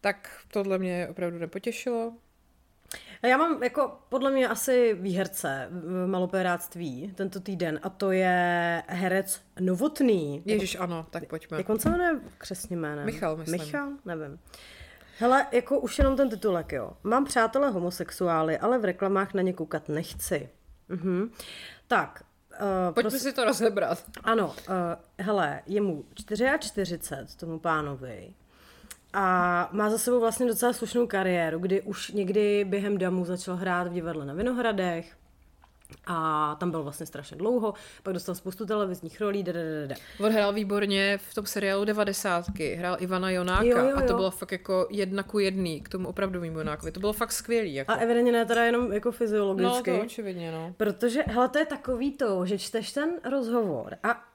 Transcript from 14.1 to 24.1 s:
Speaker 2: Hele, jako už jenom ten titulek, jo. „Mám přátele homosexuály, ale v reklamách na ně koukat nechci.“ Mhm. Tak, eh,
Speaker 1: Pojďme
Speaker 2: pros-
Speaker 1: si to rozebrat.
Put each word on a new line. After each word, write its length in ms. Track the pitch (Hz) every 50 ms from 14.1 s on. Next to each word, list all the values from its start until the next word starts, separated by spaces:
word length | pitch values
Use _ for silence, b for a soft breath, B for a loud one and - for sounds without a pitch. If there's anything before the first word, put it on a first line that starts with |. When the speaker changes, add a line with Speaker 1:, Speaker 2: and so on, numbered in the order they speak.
| 170 160 151 139 147 175 - B B B B B B B B B B B B B B -
Speaker 2:
Hele, 280 | 226 240 254 277 - 285
jako 280 | - 240 240 - 277 277
už 180 | 247 220 -
jenom 180 | - 285 269 269
ten 120 | 254 277 254
titulek, 420 | 220 190 - 214 185 170 160 -
jo. 200 | 156 131 107 - - - -
„Mám 220 | 202 226 262 285
přátele 440 | 269 - 254 226 226 226 269 285 277
homosexuály, 880 | 214 180 175 175 180 - 175 - - - 180 175 165 160 160 160 156
ale 200 | - - 214 247 254
v 60 | 214
reklamách 480 | 185 180 185 196 190 196 190 196 190 -
na 80 | 196
ně 120 | 180 185 180
koukat 360 | - 165 151 - 156 - -
nechci.“ 600 | 151 151 165 - - - - - 180 143 139 - - _ _ - - _ _ -
Mhm. 420 | 190 180 160 190 180 180 202 233 B B B B B B B B B B B
Tak, 360 | _ 247 202 147 - - - - _ _ _ _ _ -
eh, 400 | - 208 202 190 185 185 180 160
Speaker 1:
Pojďme 160 | - - 214
Speaker 2:
pros- 60 | 254 269
Speaker 1:
si 120 | 233 277 262
to 120 | - 240
rozebrat. 580 | 214 226 208 226 226 208 202 170 - 170 180 - -